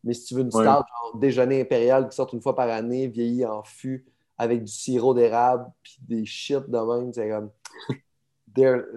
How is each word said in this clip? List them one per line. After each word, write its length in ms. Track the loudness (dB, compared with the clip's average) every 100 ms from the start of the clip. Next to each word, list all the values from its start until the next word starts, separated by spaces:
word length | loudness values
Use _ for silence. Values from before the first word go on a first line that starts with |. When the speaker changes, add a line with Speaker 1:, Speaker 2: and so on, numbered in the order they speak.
Speaker 1:
Mais 100 | -6 -6
si 100 | -4
tu 80 |
veux 80 | -4
une 60 | 0
Speaker 2:
Ouais. 160 | 4
Speaker 1:
stout, 0 |
genre 540 | 6 4 2 -8 -12 0
déjeuner 420 | 2 2 2 0
impérial 480 | 0 2 4 4 2
qui 60 | -4
sort 180 | -6
une 80 | -4
fois 140 | -2 0
par 140 | -2
année, 380 | -2 -4 -4 -4
vieilli 380 | -2 -2 0 -2
en 160 | -4
fût, 420 | -10 -12 -10 -10 -12 _ _ -4
avec 260 | 0 0
du 80 | -2
sirop 420 | -10 -4 2 2
d'érable, 540 | 4 4 4 2 2 -4 -18
puis 140 | -20 -20
des 240 | -6 -6 -6
shit 440 | -8 -4 -4 -2
de 80 | -2
même, 360 | 0 -2 -4
c'est 160 | -6 -4
comme, 200 | -6 -8 -16 -20
<laughs> 380 | -14 -10 -10 _ _ _ _ _
there, 280 | 4 4 4 -2